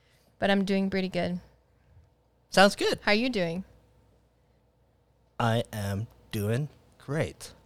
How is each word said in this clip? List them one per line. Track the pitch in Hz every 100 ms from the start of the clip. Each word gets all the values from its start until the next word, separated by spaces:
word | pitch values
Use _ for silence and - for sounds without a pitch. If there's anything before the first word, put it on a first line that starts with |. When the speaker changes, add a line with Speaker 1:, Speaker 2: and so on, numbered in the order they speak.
| _ _ _ -
Speaker 1:
But | 196
I'm | 196
doing | 196 196 196
pretty | 196 185
good. | 180 175 180 - _ _ _ _ - - _ _ _ _
Speaker 2:
Sounds | - 196
good. | - 392 -
Speaker 1:
How | -
are |
you | 208 254
doing? | 233 170 170 190 - _ _ _ _ _ _ _ _ _ _ _ _ _ _ _ -
Speaker 2:
I | 117 113 -
am | 110 101 98 117 - -
doing | 110 104 117 147 - _ -
great. | - 147 101 - - -